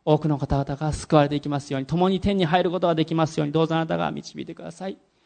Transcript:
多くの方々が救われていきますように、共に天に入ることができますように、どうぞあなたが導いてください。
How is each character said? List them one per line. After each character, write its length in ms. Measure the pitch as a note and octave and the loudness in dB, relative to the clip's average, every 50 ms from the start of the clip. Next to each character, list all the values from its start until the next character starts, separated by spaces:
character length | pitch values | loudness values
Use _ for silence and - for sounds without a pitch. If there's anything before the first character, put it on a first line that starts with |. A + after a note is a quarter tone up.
| _ | _
多 140 | E3 D3+ D3+ | 2 2 2
く 100 | - D#3 | 2 0
の 80 | D3+ | 0
方 220 | C#3 C#3+ - D3 C#3 | 0 0 -2 0 -2
々 180 | C#3 - C#3 | -2 -2 -4
が 160 | C3+ D#3 D3+ | -4 -4 -4
救 240 | D3 - - - E3 | -4 -4 -2 4 4
わ 60 | D3+ | 6
れ 80 | C#3+ C#3 | 6 4
て 40 | D3 | 2
い 60 | C#3+ | -2
き 80 | - D3 | -4 -4
ま 120 | D3 C#3 | -4 -6
す 120 | C#3 - | -4 -4
よ 60 | C#3 C3+ | -4 -4
う 20 | |
に、 60 | C3+ | -4
共 240 | C3 D#3 E3+ F3+ F#3+ | -2 0 2 2 2
に 100 | G3 F3+ | 2 0
天 160 | F#3 G3 G3+ | 0 0 2
に 80 | F#3+ F3+ | 2 2
入 200 | D3 F3 F3+ F3 | 2 2 2 2
る 60 | F3+ | 2
こ 80 | E3+ F#3 | 0 2
と 80 | F3+ | 2
が 80 | F3 E3+ | 2 2
で 120 | D#3+ D#3 | 2 0
き 80 | D#3 E3+ | 0 2
ま 120 | D#3+ D#3+ | 0 0
す 120 | D3+ - - | 0 0 -2
よ 60 | D3+ | -2
う 20 | |
に、 80 | D3 C#3+ | 0 2
ど 80 | D#3+ | 2
う 40 | D#3+ | 2
ぞ 80 | D#3 D#3+ | 2 2
あ 40 | E3 | -2
な 80 | E3 | -2
た 100 | D#3+ E3+ | -2 -2
が 140 | E3+ E3+ D#3+ | -2 -2 -4
導 320 | D3+ C#3+ - - - D3+ | -4 -6 -12 -12 -12 -12
い 20 | - | -12
て 100 | - D#3+ | -12 -12
く 60 | - | -14
だ 100 | - - | -14 -16
さ 180 | - - F#3 F#3+ | -14 -12 -12 -12
い。 100 | - - _ _ _ _ _ | -12 -14 _ _ _ _ _